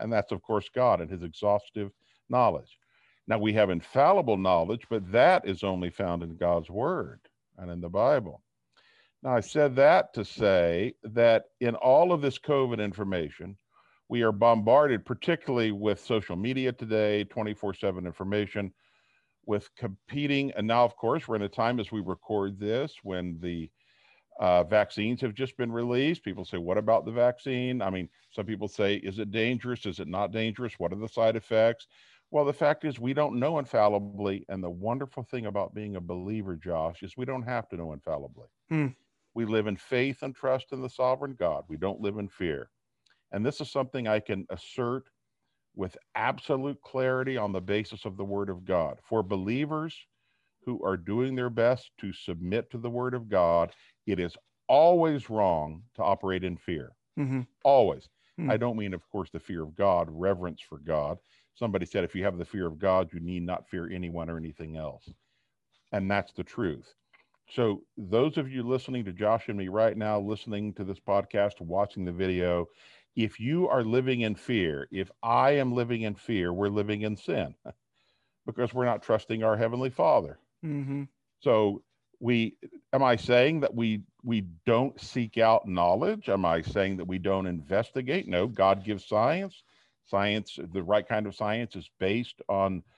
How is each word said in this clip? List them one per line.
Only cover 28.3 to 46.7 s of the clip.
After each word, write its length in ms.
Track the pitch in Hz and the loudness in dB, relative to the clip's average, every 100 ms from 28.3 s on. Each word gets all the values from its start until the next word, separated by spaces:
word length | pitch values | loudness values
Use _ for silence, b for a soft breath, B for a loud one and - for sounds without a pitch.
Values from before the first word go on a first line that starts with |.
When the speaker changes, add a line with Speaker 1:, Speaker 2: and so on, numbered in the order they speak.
Speaker 1:
some 140 | - | -10
people 240 | 104 104 104 | -6 -6 -6
say, 280 | - 101 101 | 0 0 0
"Is 240 | 98 98 | -4 -6
it 100 | 104 | -4
dangerous? 560 | 110 113 123 123 120 104 | 0 0 0 -4 -6 -6
Is 140 | 90 | -8
it 80 | 80 | -6
not 240 | 92 101 | -4 -2
dangerous? 420 | 110 110 107 120 - | -2 -4 -4 -8 -4
What 160 | 87 | -6
are 40 | 95 | -4
the 120 | 110 | -6
side 280 | - 113 113 | 0 2 2
effects?" 500 | - 110 113 117 - b b b b | 0 4 4 2 -10 b b b b
Well, 140 | 151 | 0
the 80 | 143 | 0
fact 320 | - 147 151 | 2 2 2
is 140 | 156 120 | -4 -4
we 160 | 123 | -2
don't 240 | 135 147 120 | 0 0 0
know 200 | 139 160 | -2 -2
infallibly. 840 | 127 123 104 101 101 101 101 98 - | 0 2 4 2 -2 -4 -4 -4 -6
And 140 | 95 | -8
the 60 | 90 | -8
wonderful 540 | 87 104 131 139 - | -6 -4 -4 -6 -10
thing 240 | 117 127 107 | -10 -8 -4
about 260 | 101 95 | -4 -4
being 240 | 107 104 95 | -6 -8 -8
a 40 | |
believer, 560 | 87 90 95 110 95 85 | -8 -8 -6 -6 -6 -8
Josh, 460 | 90 82 80 85 | -4 -4 -4 -6
is 140 | - - | -14 -10
we 80 | |
don't 200 | 127 131 | -8 -8
have 240 | 120 120 - | -6 -6 -6
to 80 | 87 | -10
know 160 | 82 | -10
infallibly. 560 | 73 - 73 69 58 - _ _ | -10 -8 -8 -8 -18 -20 _ _
Speaker 2:
Hmm. 200 | 160 139 - _ _ _ | -4 -4 -6 _ _ _
Speaker 1:
We 100 | 117 | -6
live 220 | 110 110 107 | -2 0 0
in 100 | 98 | -6
faith 460 | - 123 135 127 | -4 -2 -2 -4
and 120 | 139 | -10
trust 380 | 127 131 131 - | -6 -2 -2 -4
in 100 | 131 | -10
the 80 | 127 | -10
sovereign 460 | - 127 131 139 127 | -2 -2 0 -6 -2
God. 260 | 87 71 76 | -2 -2 -8
We 80 | 78 | -6
don't 240 | 92 - | -4 -2
live 180 | 104 107 | -4 -4
in 100 | 101 | -8
fear. 420 | - 87 71 55 _ _ _ _ _ _ | -6 -4 -4 -8 _ _ _ _ _ _
And 100 | 98 | -4
this 160 | 117 143 | -2 -4
is 80 | 143 | -6
something 380 | 143 131 131 110 | -4 -4 -4 0
I 140 | 107 | 0
can 260 | 104 98 87 | 0 -6 -6
assert 600 | 90 - - 120 131 - _ _ _ _ _ _ | -12 -10 -6 -4 -4 -8 _ _ _ _ _ _
with 240 | - 92 - _ | -10 -10 -10 _
absolute 640 | - 117 - - 135 139 | -4 -2 -4 -4 -4 -4